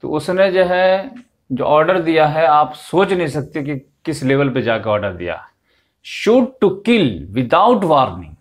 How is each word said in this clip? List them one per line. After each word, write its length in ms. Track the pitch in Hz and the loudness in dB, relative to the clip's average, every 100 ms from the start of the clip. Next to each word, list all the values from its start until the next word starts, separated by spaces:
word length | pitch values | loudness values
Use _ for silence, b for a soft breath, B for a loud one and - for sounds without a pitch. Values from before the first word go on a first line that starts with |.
तो 60 | 127 | -6
उसने 400 | 151 147 185 196 | -6 -4 0 2
जो 120 | 185 | 2
है 500 | 180 180 185 190 190 - - _ _ | 0 2 2 0 -4 -16 -20 _ _
जो 140 | 127 | -4
ऑर्डर 360 | 147 151 160 185 | 2 2 2 0
दिया 260 | 165 160 151 | 2 2 2
है, 200 | 156 165 | 2 2
आप 260 | 151 151 | 4 2
सोच 380 | - - 165 190 | -4 -4 0 0
नहीं 160 | 185 160 | 0 -2
सकते 340 | 143 139 160 | -4 -8 -8
कि 140 | 139 139 - _ | -8 -10 -12 _
किस 180 | - 143 | -10 -6
लेवल 260 | 131 135 143 | 0 2 2
पे 120 | 127 | 0
जाकर 280 | 117 113 107 | -2 -2 0
ऑर्डर 220 | 104 98 | -2 -2
दिया 220 | 87 87 | -6 -8
है। 140 | 78 - _ _ _ _ _ - | -8 -12 _ _ _ _ _ -18
"Shoot 460 | - - 247 254 - | -4 2 4 2 0
to 160 | 202 190 | -2 0
kill 240 | - 233 147 90 71 | 0 2 2 -2 -8
without 540 | 104 123 165 214 240 190 | -6 0 2 4 2 2
warning 460 | 147 123 90 80 76 | 2 2 -4 -16 -20